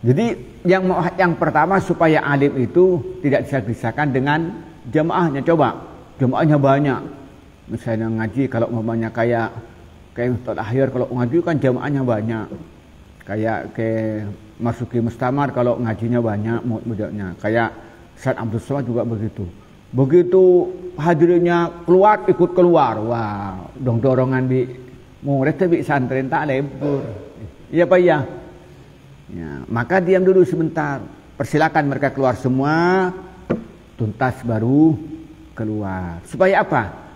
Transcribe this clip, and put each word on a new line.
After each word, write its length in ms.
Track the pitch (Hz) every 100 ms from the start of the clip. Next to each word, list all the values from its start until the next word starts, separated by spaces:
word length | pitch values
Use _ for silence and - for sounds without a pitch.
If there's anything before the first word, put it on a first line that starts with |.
Jadi 320 | 117 139 233 - - -
yang, 240 | 175 190 185 175 175 180
yang 160 | 180 160
pertama 400 | 160 156 160 196
supaya 480 | 175 170 160 156
alim 320 | - 143 143 135
itu 640 | 120 170 185 170 117 -
tidak 240 | 147 120
desak-desakan 640 | - 139 104 117 151 110 147
dengan 560 | 131 135 151 170 208 - - -
jamaahnya. 560 | 151 160 185 170 139
Coba, 320 | 135 165 131 - - - - -
jamaahnya 400 | 127 113 156 147
banyak. 440 | 139 139 147 120 - - - - - - -
Misalnya 400 | 117 - 110 113
ngaji, 400 | 113 113 101 131
kalau 240 | 120 113
umpamanya 400 | 117 110 113 113
kayak, 400 | 117 117 117 113 113 - - - - - -
kayak 240 | 123 123
Ustaz 160 | - 110
Ahyar, 320 | 107 123 135
kalau 160 | 127
ngaji 400 | 120 123 123 151
kan 160 | 170 160
jamaahnya 400 | 131 127 147 143
banyak. 480 | 127 110 110 113 104 - - - - - - - -
Kayak 480 | 104 110 107 67 107
ke 120 | 113 110 110 107 104 101 - -
Masuki 480 | 120 120 120 120
Mustamar, 480 | 113 - 127 139 143
kalau 240 | - 123 120
ngajinya 480 | 117 104 117 120
banyak, 400 | 117 104 107 117
murid-muridnya. 720 | 123 110 - 101 101 101 95 85
Kayak 400 | 104 113 113 - - - - -
Ustaz 240 | - -
Abdul 240 | 113 110
Somad 240 | - 139 117
juga 160 | 120
begitu. 400 | 117 113 107 - 92 - - - -
Begitu 800 | 123 135 170 175 185 185 180 180 - - -
hadirnya 880 | 151 165 170 175 170 175 170 -
keluar, 400 | - 180 202 208
ikut 320 | - - 175 175
keluar. 400 | 175 165 131 107
Wah, 640 | 107 117 107 104 101 95 90 -
dong 240 | 127 117
dorongan 480 | 131 127 131 131 131
di 160 | 131 127 - - - - -
murid, 400 | 143 139 135 -
tapi 240 | 185 170
santri 400 | - 143 127 131
tak 240 | 135 156 151
lebur. 560 | 135 143 131 143 139 123 101 - - 110 - -
Iya, 160 | 156
Pak, 160 | 175 185
iya? 400 | 180 151 127 - - - - - - - - - -
Ya, 320 | 95 80 71 62
maka 320 | 117 120 190
diam 240 | 175 185 185
dulu 160 | 190
sebentar. 560 | 180 160 160 160 147 139 - - - -
Persilakan 480 | 139 151 160 160 143
mereka 240 | 135 143
keluar 240 | 135 135
semua, 800 | 120 135 131 139 160 175 185 180 180 - - - - - - -
tuntas 480 | - 110 - 131 123
baru 560 | 117 110 117 139 160 151 - - - - -
keluar. 640 | - 110 107 101 92 90 82 -
Supaya 400 | - 185 190 214
apa? 240 | 143 107 - -